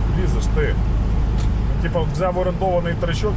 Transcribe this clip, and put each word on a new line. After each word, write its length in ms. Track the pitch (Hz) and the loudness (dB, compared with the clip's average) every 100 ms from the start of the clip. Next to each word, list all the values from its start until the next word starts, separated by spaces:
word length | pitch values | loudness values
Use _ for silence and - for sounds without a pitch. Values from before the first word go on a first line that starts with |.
| - - | 0 0
лізеш 260 | - - - | 0 0 0
ти? 200 | - 104 92 - - - - - - - - - - | 0 0 0 0 0 0 0 0 0 0 0 0 0
Типа 180 | 170 170 156 | 0 0 -2
взяв 260 | 151 185 180 | 0 0 0
орендований 560 | 185 175 190 175 170 | -2 0 0 0 0
трачок 380 | 165 180 - 214 | -2 -2 0 0